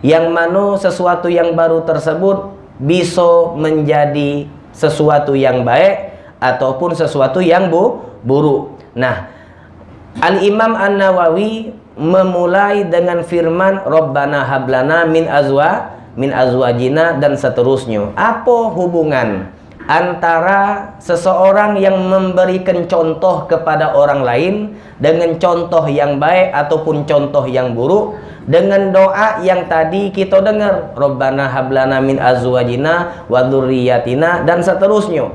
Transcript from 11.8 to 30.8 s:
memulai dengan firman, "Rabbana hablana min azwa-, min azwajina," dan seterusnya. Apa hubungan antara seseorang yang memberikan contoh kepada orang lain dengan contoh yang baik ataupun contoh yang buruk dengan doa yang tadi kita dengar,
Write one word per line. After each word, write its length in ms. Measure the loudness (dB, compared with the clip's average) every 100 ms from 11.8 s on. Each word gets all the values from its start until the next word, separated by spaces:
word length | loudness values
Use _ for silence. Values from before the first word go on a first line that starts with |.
| -20 -6
memulai 880 | 0 2 2 0 0 2 2 0
dengan 400 | 0 0 0 -2
firman, 560 | -2 -2 0 2 0 0 0
"Rabbana 560 | 0 2 -2 -2 -2
hablana 640 | -2 -2 0 0 2 2 2
min 160 | 0
azwa-, 640 | 2 0 2 2 2 0 -6 -16 -14 -6
min 160 | -2 0
azwajina," 800 | 0 2 0 0 0 2 0 2
dan 160 | 0
seterusnya. 800 | 0 -2 0 0 0 -2 -4 -4
Apa 640 | -2 -2 0 0 0 0 -2
hubungan 800 | -2 0 0 0 -2 -4 -8 -16 -20 -16 -2
antara 1040 | 0 0 -2 0 0 2 2 0 -4 -8 -14
seseorang 720 | -4 -2 0 2 4 4 2
yang 240 | 2 2 2
memberikan 880 | 0 0 0 0 0 0 -2 -2 0
contoh 640 | 0 0 0 0 0 -2
kepada 400 | -2 0 0 0 2
orang 240 | 2 2
lain 320 | 0 0 -2 -2 -6 -12 -20 -2
dengan 320 | 0 2 0 0
contoh 400 | 0 0 0 0 0
yang 320 | 0 0 0
baik 320 | 2 2 2
ataupun 560 | 0 -2 -2 -2 -4 0
contoh 320 | 0 2 -2 0
yang 240 | -2 -2
buruk 400 | -2 0 0 -2 -10 -16 -14 0
dengan 480 | 2 4 2 2
doa 480 | 4 4 2 0 0
yang 240 | 0 0 0
tadi 480 | 0 0 -2 -2
kita 320 | -2 2 2 2
dengar, 480 | 0 0 -2